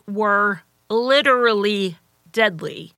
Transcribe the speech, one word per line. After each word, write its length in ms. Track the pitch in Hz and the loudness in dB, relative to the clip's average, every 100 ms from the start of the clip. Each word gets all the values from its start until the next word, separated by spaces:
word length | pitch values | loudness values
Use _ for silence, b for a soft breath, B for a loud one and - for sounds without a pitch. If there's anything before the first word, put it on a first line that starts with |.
| - | -12
were 560 | 202 208 202 208 196 _ _ - | -4 0 0 0 -4 _ _ -6
literally 1120 | 220 247 269 294 247 240 214 202 208 190 165 _ _ _ | -4 2 2 4 2 2 2 0 -2 -4 -6 _ _ _
deadly. 600 | - 214 165 156 139 160 | 0 0 0 -12 -12 -18